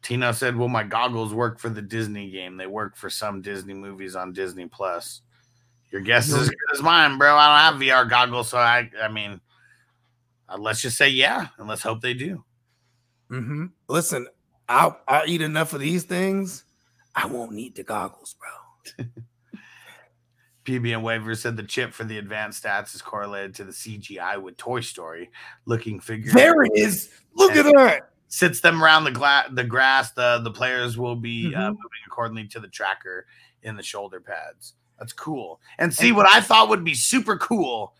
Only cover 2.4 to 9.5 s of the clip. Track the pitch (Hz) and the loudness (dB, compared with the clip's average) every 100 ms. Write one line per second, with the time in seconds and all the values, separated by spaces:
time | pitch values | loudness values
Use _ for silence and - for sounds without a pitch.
2.4 | 92 92 92 104 104 - 98 - 107 101 | -14 -14 -12 -10 -10 -10 -12 -8 -8 -8
3.4 | 95 98 98 98 98 95 95 92 92 92 | -10 -12 -12 -14 -16 -14 -12 -10 -10 -8
4.4 | 95 90 85 _ 98 85 - - _ _ | -10 -10 -18 _ -6 -6 -10 -18 _ _
5.4 | _ _ _ _ _ 98 98 120 113 147 | _ _ _ _ _ -10 2 2 4 2
6.4 | 143 - - 139 156 170 151 135 143 147 | 0 0 -4 0 4 6 4 6 6 8
7.4 | 147 147 160 143 135 131 120 123 123 123 | 8 8 6 4 4 4 4 4 2 0
8.4 | 117 123 120 120 117 - 110 110 104 95 | -2 2 4 4 0 -6 -6 -6 -10 -12
9.4 | _ | _